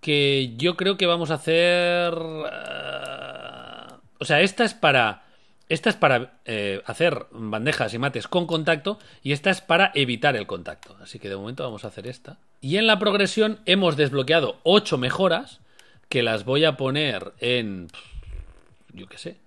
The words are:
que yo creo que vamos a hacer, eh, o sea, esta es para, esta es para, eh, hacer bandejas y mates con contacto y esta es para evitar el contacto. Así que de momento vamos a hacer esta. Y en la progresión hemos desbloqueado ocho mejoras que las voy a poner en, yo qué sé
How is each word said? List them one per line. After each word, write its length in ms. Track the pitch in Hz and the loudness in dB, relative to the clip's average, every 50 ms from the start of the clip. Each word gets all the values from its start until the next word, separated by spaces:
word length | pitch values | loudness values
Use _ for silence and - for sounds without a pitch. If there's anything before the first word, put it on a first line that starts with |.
que 520 | - 160 151 147 143 139 139 139 131 123 113 113 | 0 0 2 4 4 4 2 2 0 -2 -6 -2
yo 200 | 135 175 175 - | -2 -2 0 0
creo 200 | 185 190 202 185 | 0 -2 0 2
que 80 | 190 | 2
vamos 260 | 175 170 170 170 147 | 2 2 0 0 -2
a 40 | 160 | -4
hacer, 760 | 143 - - 160 165 170 175 175 175 175 175 175 175 175 170 165 | -4 0 2 2 4 4 4 4 2 2 2 2 0 0 -2 -2
eh, 1800 | 165 165 160 160 156 151 147 - - - - - - 147 139 139 139 135 135 135 135 135 135 131 131 - - 127 123 123 123 120 117 117 - - - _ _ _ _ | -4 -6 -8 -8 -8 -8 -8 -10 -10 -10 -10 -10 -10 -10 -10 -10 -10 -10 -10 -12 -12 -12 -14 -14 -14 -14 -14 -16 -16 -16 -16 -16 -16 -18 -18 -20 -20 _ _ _ _
o 60 | - | -2
sea, 160 | - 165 147 | 2 4 4
esta 220 | 180 196 - - 240 | 4 4 2 0 0
es 100 | 208 - | 0 0
para, 500 | - - 156 139 131 120 107 98 - _ _ _ _ _ _ _ _ _ _ | 2 2 4 6 6 4 2 0 -4 _ _ _ _ _ _ _ _ _ _
esta 200 | 160 156 - 226 | -6 0 0 0
es 60 | 202 | 0
para, 440 | - - 147 131 120 123 - _ _ _ | 4 4 4 4 4 0 -4 _ _ _
eh, 360 | - 113 107 104 101 98 98 - | -8 -6 -4 -2 -2 -4 -6 -6
hacer 400 | - 117 - 160 175 151 117 - - | -10 -4 0 0 0 0 -2 -8 -14
bandejas 640 | - 117 113 107 104 110 113 147 151 - 127 107 117 | -14 -12 -8 -6 -4 -2 -2 -2 0 0 -2 -4 -2
y 60 | 117 | -2
mates 280 | 127 143 135 120 107 - | -4 -2 -4 -4 -8 -2
con 180 | - 180 175 | -2 -2 0
contacto 540 | 156 165 160 160 151 165 151 139 196 208 208 - - - - _ | 0 -2 -2 0 0 0 0 0 -6 -6 -8 -10 -20 -20 -12 _
y 80 | 135 | -4
esta 180 | 143 143 - 196 | -4 0 2 0
es 120 | 185 - | 0 0
para 300 | - _ 165 170 196 196 - | 0 _ 4 4 4 2 2
evitar 400 | 147 139 123 120 113 - 147 135 | 0 0 0 0 0 2 2 2
el 120 | 110 101 - | 0 -4 -6
contacto. 480 | 98 92 85 78 76 _ - - - - | -8 -8 -8 -12 -14 _ -18 -20 -20 -20
Así 180 | - - - 117 | -20 -20 -20 -14
que 100 | - 101 | -10 -10
de 60 | 98 | -8
momento 280 | 98 98 107 127 135 147 | -8 -8 -10 -10 -8 -8
vamos 200 | 127 110 104 - | -8 -8 -10 -12
a 60 | 107 | -12
hacer 180 | - - 98 117 | -12 -12 -12 -12
esta. 300 | 127 - _ - - _ _ _ _ _ | -14 -14 _ -20 -20 _ _ _ _ _
Y 160 | - 135 156 196 | -6 -2 0 2
en 100 | 220 220 | 4 4
la 120 | 214 196 | 4 4
progresión 600 | 214 208 196 202 202 185 - 220 214 214 220 - - | 4 2 2 2 2 2 2 2 2 2 0 -4 2
hemos 320 | - 180 196 190 175 151 143 | 2 4 4 6 2 4 4
desbloqueado 640 | 151 135 131 139 131 123 156 165 147 113 - - _ | 2 2 2 0 0 2 2 2 2 0 -4 -2 _
ocho 340 | 160 180 208 202 - - 131 | 6 6 6 4 4 -2 0
mejoras 640 | 123 127 - - 190 185 165 - 277 - - - - _ _ _ - _ _ _ _ _ | 0 -2 0 2 2 2 2 0 -2 -8 -18 -20 -20 _ _ _ -20 _ _ _ _ _
que 140 | - 127 120 | -2 0 2
las 220 | 113 113 107 98 | 2 0 -2 0
voy 180 | 113 131 143 156 | 0 2 4 4
a 140 | 160 147 131 | 4 2 0
poner 560 | 135 131 135 147 156 143 117 95 92 95 - - | -2 -2 0 0 -2 -2 -2 -4 -8 -10 -12 -6
en, 480 | - 120 123 123 113 107 98 95 87 80 - - - - - - - - - - - - - - _ - - _ _ _ - | -2 0 0 0 0 -4 -6 -10 -12 -14 -16 -20 -20 -16 -16 -16 -14 -12 -14 -14 -14 -14 -20 -20 _ -20 -20 _ _ _ -20
yo 140 | - - - | -20 -18 -18
qué 100 | - - | -18 -14
sé 200 | - 165 175 _ _ | -14 -14 -14 _ _